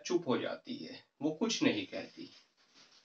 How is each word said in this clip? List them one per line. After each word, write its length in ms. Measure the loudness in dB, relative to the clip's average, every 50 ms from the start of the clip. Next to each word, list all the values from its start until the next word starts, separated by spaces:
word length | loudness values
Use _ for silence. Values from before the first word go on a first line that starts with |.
| 2
चुप 220 | 2 2 2 4
हो 100 | 2 2
जाती 380 | 2 0 -2 -4 -6 -8 -8 -10
है, 240 | -8 -10 -12 -14 -14 -18 _ _ -4
वो 100 | -2 -2
कुछ 300 | 0 0 0 0 2 4 4
नहीं 200 | 4 4 2 -2
कहती। 440 | -4 -6 -8 -8 -8 -12 -16 -16 -16 -18 -20 -20 _ _ _ _ _ _ -20 -20 -20 -20 -20